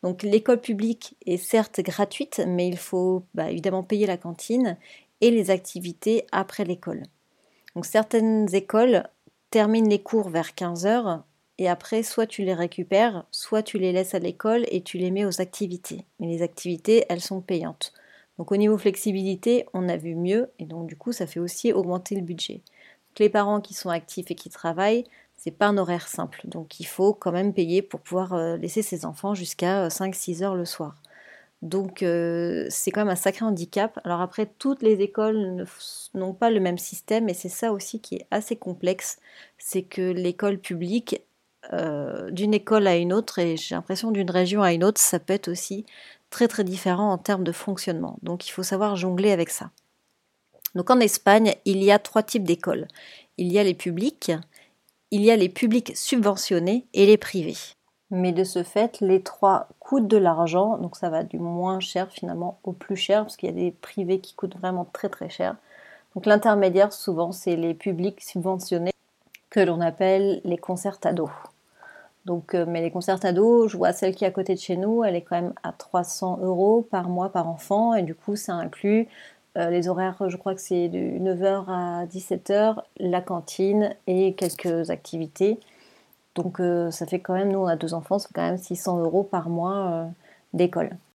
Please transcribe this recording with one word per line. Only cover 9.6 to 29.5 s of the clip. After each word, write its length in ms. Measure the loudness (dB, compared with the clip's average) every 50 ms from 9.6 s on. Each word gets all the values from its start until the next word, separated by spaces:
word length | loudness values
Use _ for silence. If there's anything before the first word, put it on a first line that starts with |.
| 4 6 4 4 6 4
les 140 | 4 2 0
cours 240 | 0 0 0 0 0
vers 240 | -2 -2 -2 -2 -6
quinze 320 | -6 -6 -6 -4 -2 0
heures 380 | 2 2 2 0 -2 -4 -4 -8 _ _ _ _ _ _
et 120 | -2 0 0
après, 340 | 0 0 -4 -4 -2 -2 -2
soit 240 | -2 0 -2 -2
tu 160 | -2 -2 -4 -2
les 100 | -2 0
récupères, 720 | 0 -2 -4 -4 -8 -4 2 4 4 4 4 2 -4 -10 _
soit 320 | -12 -12 -6 -2 -2 -2 -2
tu 160 | -2 -2 0
les 120 | 0 2
laisses 220 | 2 0 0 0 -2
à 60 | -2
l'école 460 | -2 -4 -6 _ 0 0 2 2 0 0
et 120 | -2 -4
tu 160 | -6 -6 -6
les 140 | -2 -2 0
mets 140 | 0 0 0
aux 160 | -2 -2 -4
activités. 640 | -6 -6 -4 -8 -6 -6 -6 -10 -12 -12 -14 -14 -14 _ _ _
Mais 80 | -6
les 140 | -6 -2 -2
activités, 640 | -2 -4 -4 -8 -6 -6 -6 -4 _ 4 6 6 4 2
elles 120 | -4 -6
sont 200 | -6 -8 -8 -8
payantes. 520 | -6 -4 -4 -4 -4 -6 -8 _ -12 -12 _ _ _ _ -20 -20 _ _ _
Donc 160 | -14 -6 -2 2
au 20 |
niveau 220 | 2 4 4 4
flexibilité, 880 | 4 2 0 0 0 -2 -2 -2 0 -2 -2 -4 0 2 2 2 2 0 -2 -6
on 160 | -4 -2 -2
a 80 | -2
vu 180 | -4 -6 -6 -6
mieux 340 | -4 0 0 2 0 0 -2 _ _
et 60 | -14
donc 220 | -12 -10 -10 -10
du 80 | -12 -14
coup, 160 | -10 -8 -8
ça 160 | -4 -4 -6
fait 140 | -6 -4 -6
aussi 320 | -6 -6 -6 -2 0 0 2
augmenter 420 | 2 0 0 -2 -4 -4 -6 -6
le 60 | -6
budget. 400 | -4 -6 -6 -8 -8 -10 -10 -14 _ _ _ _ -20 -20 -20 _ _ _
Donc, 100 | _ 2
les 80 | 2
parents 320 | 4 4 4 2 2 0 -2
qui 140 | -2 -6 -14
sont 160 | -10 -6 -4
actifs 420 | -4 -4 -6 -8 -10 -10 -8 -8
et 40 | -10
qui 140 | -12 -12 -20
travaillent, 540 | -18 -8 -6 -6 -2 0 2 2 2 2 0 -4 _ _ _ _ _
c'est 160 | _ -12 -12
pas 160 | -2 _ 2
un 100 | 2 4
horaire 300 | 2 2 0 -2 -4 -4
simple. 360 | -8 -8 -8 -8 -8 -10 -14 -14
Donc 340 | -12 -12 -12 -14 -14 -14 -14
il 60 | -14
faut 280 | -12 -2 2 4 4 2
quand 200 | 2 -2 -2 -2
même 200 | 0 0 0 0
payer 280 | 0 0 2 2 0
pour 180 | 0 -2 -10 -14
pouvoir, 320 | _ -4 -4 -4 -2 -2
euh, 240 | -2 -2 -2 -2 -4
laisser 260 | -4 -6 -4 -4 -4
ses 220 | -4 -4 -6 -8 -8
enfants 300 | -10 -10 -6 -6 -4 -4
jusqu'à, 500 | -4 -6 -10